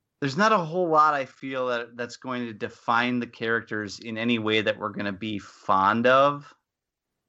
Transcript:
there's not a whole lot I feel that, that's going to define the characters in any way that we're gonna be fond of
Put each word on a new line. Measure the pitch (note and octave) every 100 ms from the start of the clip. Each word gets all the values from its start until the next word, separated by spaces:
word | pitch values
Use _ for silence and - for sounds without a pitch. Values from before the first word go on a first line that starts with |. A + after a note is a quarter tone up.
| _ -
there's | C#3 C#3
not | G#3+
a | G#3+
whole | D#3+ F3 F3
lot | D#3 D3+
I | C#3+ B2+
feel | - C3+ C3 B2+
that, | A#2+ A#2+
that's | A#2+ A#2+ -
going | B2+ B2 A#2
to |
define | G#2 A2 - - A#2 B2 B2
the | A#2+
characters | - A2+ A2+ A2 A2 G#2 -
in | A#2 A2
any | A#2 A#2
way | G#2+ A2
that | G#2+ G#2
we're | G#2
gonna | G2 G2+
be | F#2+ A2 G2+
fond | - - - F#2+ G2 A2+ B2
of | C3 C#3+ C#3+ C#3+ _ _ _ _ _ _ _